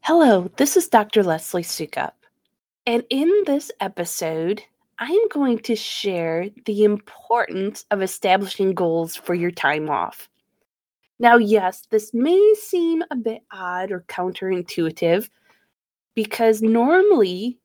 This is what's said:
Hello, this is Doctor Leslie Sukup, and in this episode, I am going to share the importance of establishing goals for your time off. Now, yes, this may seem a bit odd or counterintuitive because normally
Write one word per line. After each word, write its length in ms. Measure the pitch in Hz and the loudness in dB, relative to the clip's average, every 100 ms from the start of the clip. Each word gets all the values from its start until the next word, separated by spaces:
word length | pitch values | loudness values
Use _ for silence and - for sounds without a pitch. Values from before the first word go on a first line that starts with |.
Hello, 460 | - 339 294 196 180 - | 2 4 6 4 0 -2
this 180 | 285 370 | 2 2
is 120 | 339 | 4
Doctor 340 | 226 208 220 | 2 4 0
Leslie 400 | 185 160 - 180 | 2 -2 -4 -6
Sukup, 520 | 170 - 156 - 135 _ _ _ _ _ _ _ - | -6 -10 -8 -8 -8 _ _ _ _ _ _ _ -4
and 160 | 233 - | -4 -2
in 320 | 269 320 415 370 | -2 2 2 2
this 260 | 285 - - | -2 -4 -10
episode, 800 | 190 196 170 - 165 160 165 214 _ _ _ - | -10 -6 -8 -6 -6 -4 -4 -6 _ _ _ -14
I 80 | 247 | -2
am 220 | 370 453 | 0 0
going 300 | 294 277 233 | 0 0 -2
to 160 | - 220 | -2 -4
share 720 | - - 202 175 165 165 190 208 - | -4 -8 -6 -4 -4 -4 -6 -10 -8
the 200 | 202 214 | 2 2
importance 1000 | 208 - - - 233 220 185 196 202 - | 2 -8 -20 -2 -2 -2 -4 -6 -8 -6
of 100 | 202 | -4
establishing 720 | 190 - 196 185 196 - 190 | -4 -4 0 0 0 -2 -2
goals 420 | 185 175 165 165 - | 0 0 0 -4 -8
for 200 | - 175 | -6 -4
your 160 | 175 | -4
time 400 | 175 143 151 151 | -2 -2 -2 -4
off. 360 | 131 85 - - _ _ _ _ _ _ _ _ _ | -4 -6 -10 -20 _ _ _ _ _ _ _ _ _
Now, 180 | 233 240 | 6 6
yes, 480 | 208 214 185 - - | 6 0 0 -6 -4
this 240 | 220 214 233 | -4 -2 -2
may 400 | 277 370 415 427 | 2 4 6 4
seem 480 | - 359 330 330 - | 0 -2 0 -2 -4
a 40 | 262 | -6
bit 280 | 220 226 _ | -6 -8 _
odd 400 | 196 185 180 196 | -12 -8 -6 -6
or 120 | 185 - | -8 -8
counterintuitive 1200 | - 180 180 190 185 175 - 165 165 170 180 233 _ _ _ _ _ _ _ _ - | -6 -6 -6 -4 -4 -6 -4 -4 -2 0 0 -2 _ _ _ _ _ _ _ _ -6
because 480 | 214 - 226 214 | -6 2 2 4
normally 960 | 220 226 247 359 415 339 196 180 226 247 | 2 2 4 4 6 4 2 0 -6 -8